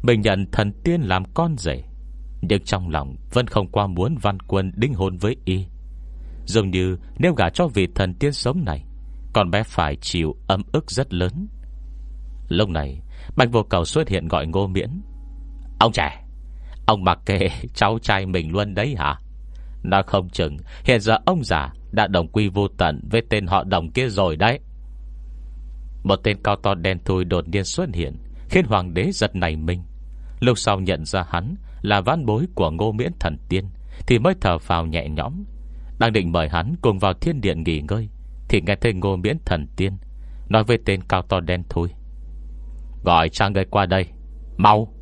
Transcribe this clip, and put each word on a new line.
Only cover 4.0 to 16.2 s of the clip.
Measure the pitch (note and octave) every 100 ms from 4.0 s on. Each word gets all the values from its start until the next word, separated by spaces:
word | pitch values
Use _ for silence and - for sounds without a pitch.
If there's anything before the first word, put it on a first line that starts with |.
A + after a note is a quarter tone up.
| G2+ D3+
Văn | G2+ G2
Quân | - F#2+ F#2+ F2+
đính | B2
hôn | G#2+ F#2+ F2+
với | G2+ C3
y. | - F#2 F#2 - - - - - - - -
Dường | G#2+ F#2+
như | F2+ F#2 F2+ - -
nếu | E3
gả | C#3 F2
cho | - F3
vị | G#2 F2+
thần | - F#2+
tiên | F#2 C#3+
sống | C#3+ - D#3
này, | C3+ C#2 - - - - -
con | - F#2
bé | G2
phải | A2 - D#2 C#2
chịu | - F2 D#2+ - -
ấm | F#2+ -
ức | D3+ -
rất | - C3+
lớn. | F2+ F2+ C3 G#3 - - - - - - - - - -
Lúc | F2 G#2
này, | D#2+ C#2 C2+ - - - -
Bạch | B2
Vô | A#2
Cầu | G2+ F#2
xuất | E2 D#3 D#3
hiện | F#2+ E2
gọi | E2 D2+
Ngô | F2 G2
Miễn: | F#2 G2+ E3+ - - - - - - - -
"Ông | A3
trẻ, | - D2+ -